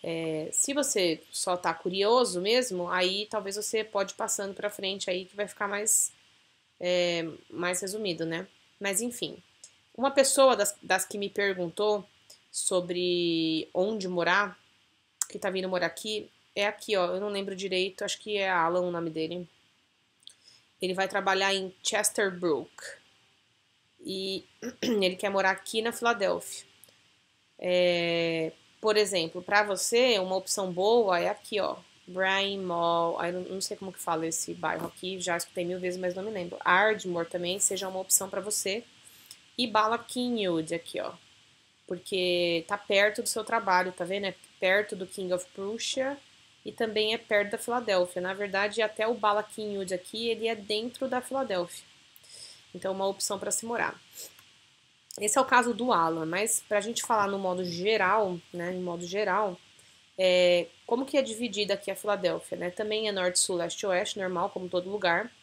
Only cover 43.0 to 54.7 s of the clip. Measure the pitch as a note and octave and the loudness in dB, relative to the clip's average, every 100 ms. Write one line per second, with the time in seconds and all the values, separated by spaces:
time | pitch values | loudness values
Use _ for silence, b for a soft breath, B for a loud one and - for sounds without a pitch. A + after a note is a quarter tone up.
43 | G#3 G#3 A3 A3+ G#3+ A3+ G3 F3+ F#3 F#3 | 4 2 -4 -4 -2 -2 4 4 2 -4
44 | F3 G3 G3 F#3 - _ F#3 G3 G#3 G3 | -6 -4 -4 -8 -18 _ 2 2 0 -6
45 | F#3 - F#3 F3+ - - G3 A3+ - C4 | -10 -8 -2 -4 -4 -10 -8 -6 -4 -2
46 | C4 C#4+ - - - _ - - A3+ G#3+ | -4 -6 -14 -20 -20 _ -16 -4 -2 0
47 | G#3+ A3+ - G#3 G3+ G#3 - A#3+ A3+ F#3+ | 0 -2 2 2 2 -4 -2 -2 2 2
48 | F3+ F3+ F3+ F#3+ G#3 G3 G3+ G#3 G#3+ G#3+ | 2 -2 -4 -4 -2 0 0 0 -2 0
49 | A3 A#3 G#3+ G#3 G#3+ - G#3+ G3+ F#3+ F3+ | -2 2 2 2 0 -8 -6 -6 -4 -6
50 | - A3 A#3 A3 A3+ A3 G3+ G#3+ A#3+ - | -6 -6 -2 -2 -2 -4 -4 -4 -4 -6
51 | C4 B3+ B3 C4+ C4 F#3 F3 - - - | -4 -4 -4 -4 -2 -2 -4 -8 -18 -20
52 | _ - B B B B B F3+ F#3+ F#3+ | _ -20 B B B B B -8 -6 0
53 | G3 G3 - G3 G#3 G3+ A3+ A#3 E3 - | -2 0 -4 -4 -2 -4 -4 -2 -2 -4
54 | - B B B - _ _ | -18 B B B -20 _ _